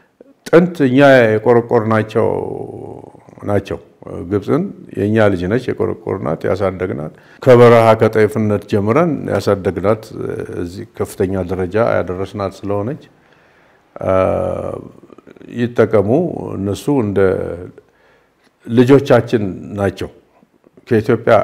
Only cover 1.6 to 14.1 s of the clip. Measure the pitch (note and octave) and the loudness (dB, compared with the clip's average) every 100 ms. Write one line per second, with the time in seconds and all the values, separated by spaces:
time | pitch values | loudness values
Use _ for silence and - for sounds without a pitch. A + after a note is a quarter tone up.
1.6 | A#2 A#2+ G#2+ A2 G#2+ A2+ G2+ F#2+ - - | 2 0 2 0 0 -2 -2 -2 -6 -10
2.6 | - - - - - - - - - G2+ | -12 -14 -16 -18 -20 -20 -20 -14 -6 -6
3.6 | - - - _ - F2+ F2 G2+ F#2 C#3 | -6 -12 -14 _ -16 -14 -6 -6 -2 -4
4.6 | G3 - - - G2+ A2 G#2 F2+ F2+ B2 | -4 -10 -14 -4 -2 2 2 2 -2 -4
5.6 | B2 A2 G2 F#2 G#2 G2 A#2 D#2+ G#2+ F#2+ | -4 -4 -4 -6 -8 -6 -6 -6 -4 -4
6.6 | F#2+ F#2 F#2 C#2 D#2 - _ - C3 A#2+ | -4 -4 -8 -8 -10 -14 _ -4 6 8
7.6 | A#2+ A#2 A2+ A2+ A2 A2 G#2+ A2+ G#2+ G2+ | 8 8 6 4 2 2 0 0 -2 -2
8.6 | - G#2+ G#2 C3 F3 A#2 F#2+ G2 G#2+ G2+ | -2 -2 0 0 0 -2 -4 -2 0 0
9.6 | F#2+ F2+ F#2+ A2 - - - F2 - F#2+ | -2 -2 -2 -2 -4 -12 -10 -10 -10 -10
10.6 | F2 G2+ G#2 - G2 - F#2 F#2+ F2 F#2 | -10 -12 -18 -10 -10 -4 -4 -2 -4 -4
11.6 | F2+ G#2 A#2 G2+ F2 F2+ F#2+ A2 G2 - | -4 -2 0 -2 -4 -8 -8 -6 -8 -8
12.6 | G2 G2+ G#2+ D3+ - _ _ _ _ _ | -6 -6 -6 -10 -16 _ _ _ _ _
13.6 | _ _ _ - G2 | _ _ _ -8 -2